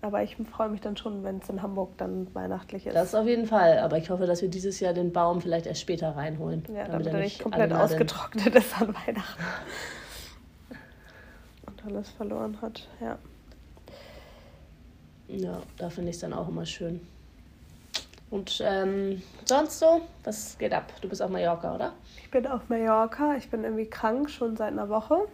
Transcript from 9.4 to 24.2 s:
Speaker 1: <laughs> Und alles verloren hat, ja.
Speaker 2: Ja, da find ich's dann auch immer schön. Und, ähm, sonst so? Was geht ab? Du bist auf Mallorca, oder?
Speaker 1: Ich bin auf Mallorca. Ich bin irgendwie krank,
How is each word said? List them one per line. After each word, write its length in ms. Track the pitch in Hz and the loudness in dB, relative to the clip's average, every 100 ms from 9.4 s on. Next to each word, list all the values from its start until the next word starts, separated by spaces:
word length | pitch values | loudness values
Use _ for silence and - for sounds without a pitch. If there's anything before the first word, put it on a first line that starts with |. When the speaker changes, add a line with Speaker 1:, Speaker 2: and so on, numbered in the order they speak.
| 170 - - - - - - - - - - - - | -8 -8 -10 -10 -10 -12 -14 -14 -14 -18 -20 -20 -20
Speaker 1:
<laughs> 960 | - - - - - - - - - - | -18 -18 -20 -20 -20 -20 -20 -20 -20 -20
Und 180 | 196 | -16
alles 240 | 208 202 208 | -10 -8 -10
verloren 460 | - 208 220 220 214 | -8 -6 -4 -6 -6
hat, 260 | 220 226 - - | -8 -10 -16 -10
ja. 180 | 233 - - - - - - - - - - - - - - - - - - - - - - | -8 -8 -12 -20 -20 -20 -20 -20 -20 -18 -18 -20 -20 -20 -20 -20 -20 -20 -20 -20 -20 -20 -12
Speaker 2:
Ja, 320 | 196 180 175 - - | -6 -4 -6 -12 -10
da 140 | 175 | -8
find 180 | 165 175 | -6 -6
ich's 120 | 170 | -6
dann 120 | 170 | -6
auch 160 | 170 165 | -4 -4
immer 160 | 165 | -6
schön. 360 | 165 - 170 175 - - - - - - - - - - - - - | -6 -6 -6 -6 -10 -20 -20 -20 -20 -20 -20 -20 -12 -12 -12 -20 -8
Und, 320 | 202 190 - | -8 -4 -2
ähm, 580 | - 196 190 196 196 190 - - - | 0 2 2 0 0 -4 -8 -6 2
sonst 320 | 262 302 - | 4 4 4
so? 240 | 320 330 330 - | 6 6 2 -10
Was 340 | - 214 - - | -8 -8 -10 -4
geht 140 | 208 | -2
ab? 180 | 180 - - | 0 -4 -10
Du 80 | 190 | -8
bist 140 | 185 | -4
auf 80 | 190 | -2
Mallorca, 440 | 185 175 165 170 | 0 2 0 -2
oder? 180 | - - - - - | -4 -6 -6 -20 -20
Speaker 1:
Ich 80 | - | 0
bin 160 | 262 247 | 0 0
auf 220 | 262 - | -4 -2
Mallorca. 680 | 233 226 220 226 226 294 277 | 0 4 4 4 2 2 2
Ich 120 | - | -2
bin 140 | 226 | -4
irgendwie 220 | 226 220 220 | -2 -2 -4
krank, 420 | - 226 233 | 0 0 2